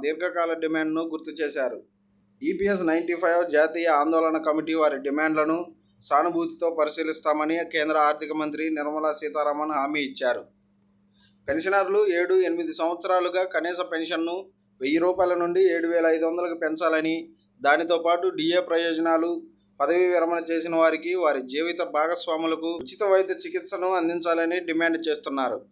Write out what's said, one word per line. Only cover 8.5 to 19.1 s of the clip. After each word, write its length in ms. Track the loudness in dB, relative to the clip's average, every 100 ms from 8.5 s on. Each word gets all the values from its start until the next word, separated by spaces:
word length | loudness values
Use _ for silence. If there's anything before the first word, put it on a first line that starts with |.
| -4 -4
నిర్మలా 380 | -4 -4 -2 -2
సీతారామన్ 580 | -2 -4 -2 -2 -2 -2
హామీ 300 | -2 -2 -2
ఇచ్చారు. 440 | -4 -2 -2 -2 -6 _ _ _ _ _ _ _ _ _ -4
పెన్షనర్లు 580 | -2 0 0 2 2 4
ఏడు, 220 | 2 4
ఎనిమిది 380 | 4 2 0 -4
సంవత్సరాలుగా 720 | -2 -2 -2 0 2 2 0
కనీస 360 | 0 -2 -4 -4 -4
పెన్షన్ను 440 | -4 -4 -4 -4 -6 -10 _ _ _
వెయ్యి 180 | 0 2
రూపాయల 360 | 2 2 2
నుండి 280 | 2 0 4 4
ఏడు 140 | 4 0
వేల 180 | 2 4
ఐదు 200 | 2 2
వందలకు 280 | -2 -4
పెంచాలని, 720 | -2 -4 0 0 2 0 -2 -6 _ _ _
దానితో 380 | 2 4 4 2
పాటు 300 | 2 2 0
డీఏ 320 | -2 0 2
ప్రయోజనాలు, 800 | 2 0 0 0 2